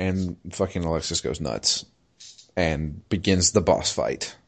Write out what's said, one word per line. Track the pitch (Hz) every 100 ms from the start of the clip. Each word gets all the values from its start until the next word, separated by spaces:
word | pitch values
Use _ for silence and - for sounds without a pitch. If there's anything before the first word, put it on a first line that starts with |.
and | 95 95 92 85 90
fucking | - 95 92
Alexis | 82 80 - 85
goes | - -
nuts | 73 53 - - - _ _ _ - - - -
and | 85 76 76 73 -
begins | 101 98 92 92
the | 107
boss | 90 - -
fight. | - 60 - - -